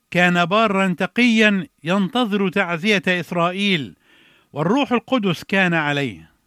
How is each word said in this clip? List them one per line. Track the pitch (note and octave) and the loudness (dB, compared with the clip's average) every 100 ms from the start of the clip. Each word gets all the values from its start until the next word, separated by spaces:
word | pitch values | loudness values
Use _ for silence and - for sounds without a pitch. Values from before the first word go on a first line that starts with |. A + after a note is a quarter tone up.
| _ | _
كان | E3+ F3+ F3 | 2 2 2
بارا | F3 G#3 A3 F#3+ F#3+ F3 | 2 2 2 2 0 -2
تقيا | F#3 - B3 A3+ G#3+ G3 D#3 _ | -2 2 2 4 4 2 -4 _
ينتظر | D3+ G3+ F#3 B3 A#3 G3+ G3 | -2 0 0 -2 -2 0 0
تعزية | G3+ F3+ E3+ G#3 G3+ F#3+ | -2 -2 -2 0 0 0
إسرائيل، | F3+ - F3 E3+ F#3 G3+ F3 A2 - _ _ _ _ _ | -2 -2 -2 -2 0 0 -2 -4 -14 _ _ _ _ _
والروح | C3+ E3 C4 C4+ | -4 0 0 0
القدس | A#3+ - C4 G3 D#3+ | -2 -2 -2 0 -4
كان | - G3 F3+ | -4 0 0
عليه. | E3 D3 C#3+ C3+ E2 - _ | 0 0 -2 -4 -8 -18 _